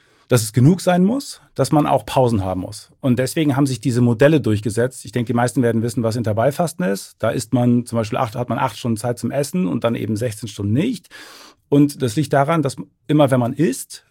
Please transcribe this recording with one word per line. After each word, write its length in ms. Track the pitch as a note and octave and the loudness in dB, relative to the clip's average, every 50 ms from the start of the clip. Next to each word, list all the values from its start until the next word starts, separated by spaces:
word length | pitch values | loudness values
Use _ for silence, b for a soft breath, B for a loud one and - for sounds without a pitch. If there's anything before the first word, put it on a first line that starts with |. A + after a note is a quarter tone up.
| B B B B B | B B B B B
dass 160 | B B2+ A#2 | B 2 2
es 100 | A2 G#2+ | 2 2
genug 280 | - B2+ B2 D#3 F#3+ F3+ | 2 4 6 6 6 4
sein 240 | - F3+ F3 F3+ F#3 | 2 2 2 4 2
muss, 360 | G3+ B3 C#4+ - - - b b b b | 2 0 -2 -6 -10 -16 b b b b
dass 160 | - C3+ - | -2 0 2
man 160 | D#3+ D3 D3 | 2 2 2
auch 180 | C#3 C#3+ B2+ - | 2 0 0 -2
Pausen 400 | - - C#3 C3 A#2 A#2 G2+ F#2+ | 0 0 2 2 4 2 0 -2
haben 180 | F#2 F#2 F#2 | -2 -4 -4
muss. 280 | F2+ G2+ G#2+ - - _ _ - | -6 -8 -12 -16 -18 _ _ -4
Und 180 | - C3 A#2+ A#2+ | 0 0 0 0
deswegen 380 | B2+ B2 - E3+ D#3 D3 B2+ | 0 -2 -2 0 0 0 2
haben 100 | C3+ D3 | 2 0
sich 140 | C3 B2+ A#2+ | 0 -2 -2
diese 200 | - C3+ A#2 B2 | -2 0 2 2
Modelle 400 | B2 A#2+ A#2+ A2 C#3 D3+ D#3+ C#3 | 2 2 4 4 6 6 6 4
durchgesetzt. 640 | G#2 A2 G#2+ G#2 - A#2+ G2 A#2 A#2+ A#2+ - - - | 2 2 0 0 -2 -4 -2 0 -2 -2 -4 -10 -16
Ich 80 | - | -6
denke, 160 | - B2 A#2 B2 | -4 -4 -2 0
die 80 | A#2+ | 0
meisten 260 | A#2+ B2 A#2+ - C#3 | 0 0 0 0 2
werden 200 | A#2+ A#2 A2+ A2+ | 2 2 2 0
wissen, 200 | A2 A#2+ - B2+ | -2 -2 -2 -2
was 140 | A2+ A2+ A2 | -2 -2 -2
Intervallfasten 680 | B2 G#2+ A2 G#2 A2+ A#2 C#3+ C#3 - F3 D#3 - - F3+ | -2 -2 -2 0 2 0 0 0 0 -4 -4 -2 -4 -4
ist. 320 | F#3+ G3+ F#3+ - - - - | -4 -4 -4 -8 -16 -10 -4
Da 120 | - A2+ | -4 -2
isst 240 | C#3+ - - - C3+ | -2 -2 -4 -2 0
man 320 | B2 B2 B2 A#2+ B2 A#2 | 0 2 2 2 0 0
zum 100 | - A#2 | -2 -4
Beispiel 220 | A#2 A2 A2 B2 - | -4 -4 -2 -2 -4
acht, 160 | C3 A#2 - | -4 -4 -4
hat 140 | B2 B2 - | -8 -6 -6
man 100 | A#2 C3 | -4 -4
acht 180 | C3 B2+ - | -4 -4 -4
Stunden 200 | - - A#2+ A2+ | -6 -4 -4 -4
Zeit 220 | A2 - A#2+ A#2+ - | -4 -4 -6 -6 -4
zum 120 | - A#2 | -6 -6
Essen 360 | B2 C#3 C#3+ - - F3+ F#3 | -4 -4 -4 -4 -4 -4 -2
und 180 | - C3+ A#2 - | -2 -4 -2 -2
dann 100 | A#2 A#2+ | -2 -2
eben 220 | A#2+ A#2 A2 A2 | -2 -4 -4 -4
sechzehn 320 | G#2 A#2+ A#2+ G#2 - A#2+ G#2+ | -4 -4 -4 -6 -8 -12 -12
Stunden 240 | - - G2+ G2+ | -8 -6 -4 -2
nicht. 360 | G#2+ C#3 G3 C4 A#3 - _ _ B B B B B B B B B B _ - | 0 0 0 -2 -4 -8 _ _ B B B B B B B B B B _ 2
Und 320 | C#3+ C#3+ D3 C#3+ C#3+ - | 4 4 4 4 2 -2
das 140 | C3 A#2+ - | -4 -2 -2
liegt 160 | D#3 C#3 - | -2 -2 2
daran, 300 | D3+ C#3 C#3 D3 E3+ D#3+ | 2 2 2 2 0 0
dass 140 | C#3+ C3+ - - - _ _ _ _ | 0 -2 -4 -8 -14 _ _ _ _
immer, 240 | - D3 D3+ D3 A#2+ | 0 4 4 4 4
wenn 100 | C3+ B2 | 4 2
man 120 | A#2+ A2 | 2 0
isst, 520 | - C#3 E3 A3+ C4+ - - - - - _ - | 0 0 0 0 0 -4 -10 -16 -18 -20 _ -8